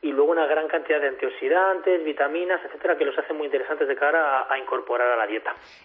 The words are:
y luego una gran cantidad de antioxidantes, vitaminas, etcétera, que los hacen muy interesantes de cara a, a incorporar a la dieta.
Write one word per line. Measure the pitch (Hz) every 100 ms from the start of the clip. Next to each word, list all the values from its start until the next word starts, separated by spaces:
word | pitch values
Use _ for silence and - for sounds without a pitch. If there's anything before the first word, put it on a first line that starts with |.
y | 160
luego | 135 147
una | 165 151
gran | 156 156
cantidad | 165 165 151
de | 143
antioxidantes, | 131 131 - 135 170 190 185 175 180
vitaminas, | 156 147 143 160 180 180
etcétera, | - - - 160
que | 143
los | -
hacen | -
muy | 151 147
interesantes | 131 127 151 143
de | 135
cara | 143 160 151 135
a, | 123
a | 135
incorporar | 127 127 123 120 123
a | 117
la | 107
dieta. | 110 - - - -